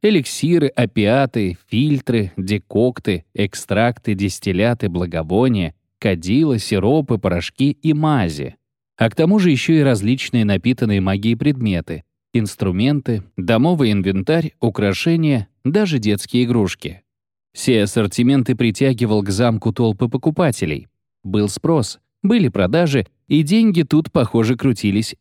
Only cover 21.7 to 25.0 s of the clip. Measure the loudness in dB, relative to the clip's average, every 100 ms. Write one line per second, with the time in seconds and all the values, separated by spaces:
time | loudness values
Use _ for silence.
21.7 | 0 -2 -8 _ _ 0 2 2 0 0
22.7 | 2 2 0 -2 _ -2 0 2 2 2
23.7 | 2 2 2 2 0 0 0 0 0 0
24.7 | 0 0 0